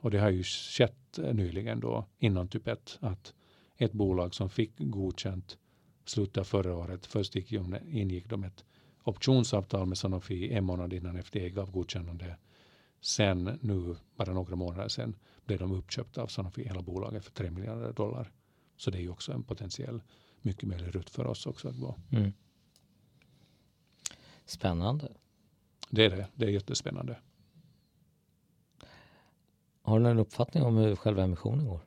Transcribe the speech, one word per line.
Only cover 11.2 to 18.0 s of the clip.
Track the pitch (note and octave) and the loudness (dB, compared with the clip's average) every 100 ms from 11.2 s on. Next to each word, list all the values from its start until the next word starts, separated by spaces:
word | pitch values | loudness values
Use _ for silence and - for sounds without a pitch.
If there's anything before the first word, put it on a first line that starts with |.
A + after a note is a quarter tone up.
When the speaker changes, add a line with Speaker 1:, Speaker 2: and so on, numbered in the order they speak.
| - | -6
Speaker 1:
D | G#2 F2+ | -6 -4
A | |
gav | G2 F#2+ | -4 -4
godkännande. | F#2 F2 F#2 E2+ E2+ F2 E2+ _ _ - _ _ _ | -4 -4 -6 -6 -8 -10 -12 _ _ -20 _ _ _
Sen | - - G2+ F2+ F#2 D3 | -4 4 4 4 0 -2
nu, | A2 F#2+ F2 E2+ _ - | 0 0 -2 -8 _ -6
bara | F#2+ | -2
några | F#2 F2+ F2+ | -2 -2 -4
månader | F2 F2+ A2 | -4 -6 -6
sen, | - A#2 G#2 _ - - | -4 -6 -8 _ -18 -4
blev | G2 | -4
de | F#2 | -2
uppköpta | F#2+ - - - C3+ | -4 -4 -8 -8 -8
av | A#2 | -8
Sanofi, | - F#2+ - | -6 -6 -6
hela | A#2 F#2+ | -8 -6
bolaget, | F2 F#2 A2 A2 - | -6 -6 -4 -8 -10
för | |
tre | - F2+ | -6 -6
miljarder | F2 A2 A2+ A#2 | -4 -8 -6 -6
dollar. | A#2 | -2